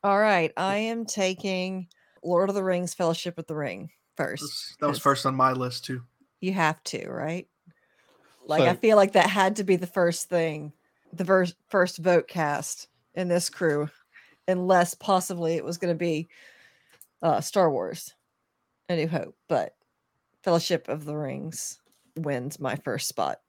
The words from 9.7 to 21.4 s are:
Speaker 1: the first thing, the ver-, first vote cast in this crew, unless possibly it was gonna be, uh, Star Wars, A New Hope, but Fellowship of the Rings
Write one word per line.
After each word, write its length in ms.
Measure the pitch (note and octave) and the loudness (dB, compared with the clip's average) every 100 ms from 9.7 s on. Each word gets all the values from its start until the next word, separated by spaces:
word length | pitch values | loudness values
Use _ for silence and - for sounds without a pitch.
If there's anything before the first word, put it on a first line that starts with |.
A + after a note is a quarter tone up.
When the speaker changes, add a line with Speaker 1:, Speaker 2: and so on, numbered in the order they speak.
| F3+ | 2
Speaker 1:
the 100 | F3 | 2
first 400 | - F3 E3+ - | 2 2 0 -2
thing, 460 | F3 E3 D3+ D3+ - _ _ _ | 0 0 -2 -10 -16 _ _ _
the 100 | E3+ | -8
ver-, 220 | F3+ F#3+ F3 - _ | 4 4 4 -4 _
first 300 | G3+ F3+ - | 0 0 0
vote 280 | E3+ F3 D#3 | 2 2 2
cast 600 | F3 D3+ D3 D#3+ - - _ _ | -2 -2 -2 -6 -12 -14 _ _
in 160 | - F3+ | -8 0
this 200 | F3 E3+ | 0 -2
crew, 380 | - E3 D3 D3 _ _ - _ _ - | -2 0 0 -4 _ _ -20 _ _ -2
unless 460 | F#3 F3+ F#3 F3 - | -2 4 4 4 -2
possibly 580 | - F#3+ F3+ F3 E3 | 0 0 0 -4 -2
it 100 | E3 | -2
was 140 | - E3+ | -4 -6
gonna 180 | F3+ D#3+ | -4 -2
be, 320 | E3+ D#3 E3 - - - _ _ _ _ - _ | -2 -2 -6 -14 -20 -20 _ _ _ _ -20 _
uh, 180 | E3+ A#2 | 0 0
Star 320 | - G#3 E3+ | 0 2 2
Wars, 420 | C3+ F#2 E3 - _ _ _ _ _ _ _ _ | 2 -4 -8 -14 _ _ _ _ _ _ _ _
A 60 | E3+ | -2
New 100 | D#3 | -2
Hope, 300 | D#3+ - - _ | -2 -6 -14 _
but 300 | D3 - _ _ _ _ _ _ _ | -2 -2 _ _ _ _ _ _ _
Fellowship 460 | - E3+ - E3+ - | 0 0 2 -4 -4
of 160 | D#3 D3 | -8 -6
the 100 | D3+ | -8
Rings 640 | C#3+ C3+ | -6 -8